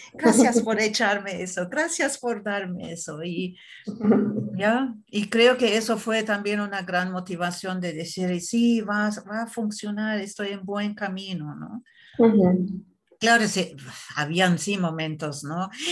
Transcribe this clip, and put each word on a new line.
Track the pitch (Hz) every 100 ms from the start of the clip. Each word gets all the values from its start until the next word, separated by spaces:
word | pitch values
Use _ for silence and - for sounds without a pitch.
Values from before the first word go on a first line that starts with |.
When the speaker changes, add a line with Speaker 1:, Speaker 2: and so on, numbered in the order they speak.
| -
Speaker 1:
gracias | - 233 226 262 233
por | 214 214
Speaker 2:
<laughs> |
Speaker 1:
echarme | 214 214 214 202 196 175
eso, | 180 - 180
gracias | 294 330 - 302 -
por | 240 208
darme | 208 202 190 180 170
eso". | 170 - 151
Y, | 175 170 180 - - - -
Speaker 2:
Ujú. | - 214 - - - - 185
Speaker 1:
ya, | 208 240 269 226 _
y | 208 208
creo | 226 240 254
que | 233 214
eso | 220 214
fue | 226 220
también | 220 208 202 208
una | 208 196
gran | 185 180 185
motivación | 180 180 170 175 175 185 185
de | 175
decir, | 156 170 - 180 175
"Sí, | 175 233 233 233
va, | 202 208 208 208 -
va | 214
a | 233
funcionar, | - 214 208 208 208 214 208
estoy | 202 - 202
en | 202 190
buen | 202 208
camino", | 208 202 185 196 175 151 147
¿no? | 160 220 - _ - -
Speaker 2:
Ujú. | 226 202 180 185 180 - - _ _ -
Speaker 1:
Claro, | 226 233 214
sí, | 190 175 139 127 - -
habían | - 147 170 185 170
sí | 202 202
momentos, | 175 160 160 156 151 139
¿no? | 143 165 196 247 320